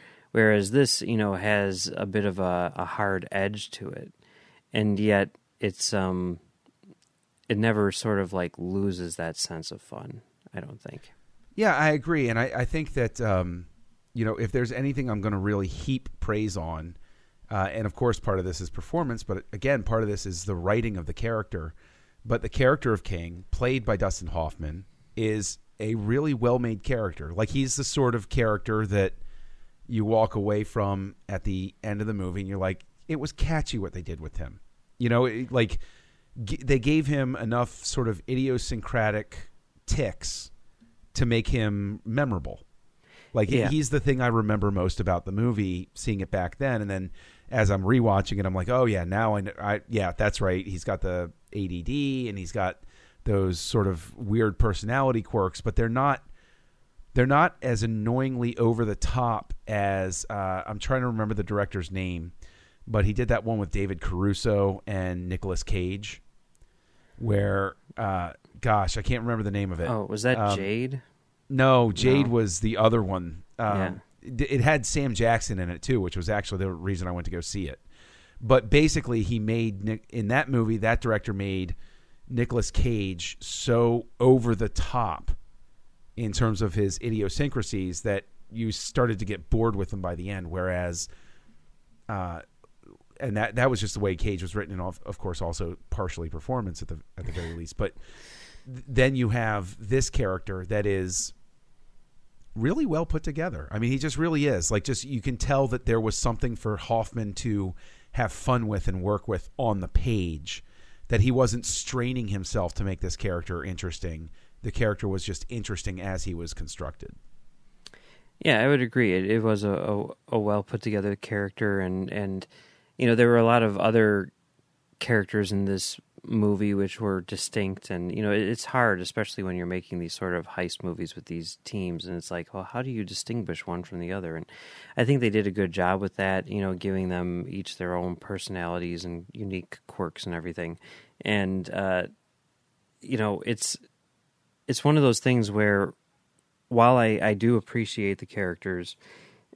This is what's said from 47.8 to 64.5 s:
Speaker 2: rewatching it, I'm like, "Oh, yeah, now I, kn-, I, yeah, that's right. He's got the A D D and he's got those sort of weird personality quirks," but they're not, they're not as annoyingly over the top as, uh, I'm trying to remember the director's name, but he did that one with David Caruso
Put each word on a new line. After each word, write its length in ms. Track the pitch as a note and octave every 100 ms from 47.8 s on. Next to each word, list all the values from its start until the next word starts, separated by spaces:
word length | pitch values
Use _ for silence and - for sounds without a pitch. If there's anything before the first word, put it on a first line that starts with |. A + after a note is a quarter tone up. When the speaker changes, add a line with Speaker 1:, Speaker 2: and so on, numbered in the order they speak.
Speaker 2:
rewatching 560 | F#2+ A#2+ A2+ G2 - G2
it, 60 |
I'm 100 | F#2+
like, 140 | F#2 F#2
"Oh, 160 | B2
yeah, 200 | B2 F#2+
now 320 | F2 G2 A2+ G#2
I, 40 |
kn-, 160 | G2 -
I, 220 | G2+ G#2 -
yeah, 240 | A2 F#2
that's 300 | - G#2 -
right. 240 | F#2+ F#2 G2
He's 180 | F2+
got 160 | - F#2+
the 320 | F#2 F2+ E2+ - _
A 120 | G#2 F#2
D 160 | F2
D 460 | E2+ C#3+ C#3 C3 A#2+
and 80 | G2
he's 160 | F2
got 300 | G#2+ F#2 - - - - -
those 340 | A2+ G2+ F#2 F2
sort 280 | - A#2 G2
of 280 | E2+ - -
weird 400 | G2 A2 G#2+ F#2
personality 640 | A2+ F#2+ G#2+ C3 C3+ A2+
quirks," 400 | - A2+ F#2 -
but 140 | A#2 -
they're 120 | A2+
not, 340 | B2 C#3+ C3+ - - _ _ _ _ _ - -
they're 120 | B2 B2+
not 300 | C#3+ F3 -
as 200 | B2+ A2
annoyingly 720 | A2+ A2 A2 B2+ C3 B2 A#2+ -
over 260 | A#2 A2+
the 100 | A2+
top 600 | G2+ - B2+ A#2+ A2 - - -
as, 580 | G#2 G2+ F#2+ F#2+ F#2 -
uh, 320 | G#2 F#2+ F#2 -
I'm 120 | G#2+
trying 220 | - C3
to 80 | B2
remember 260 | A2 G#2+
the 80 | G#2
director's 480 | F2+ G2+ G2+ G2 E2
name, 420 | F#2+ F#2 F2 E2+ - - - - _ -
but 180 | G#2+
he 80 | G2+
did 160 | G#2 A#2
that 160 | A#2
one 140 | A2 A2
with 120 | F#2+
David 300 | G2+ G2 F2
Caruso 800 | - F2 G2 G2 A#2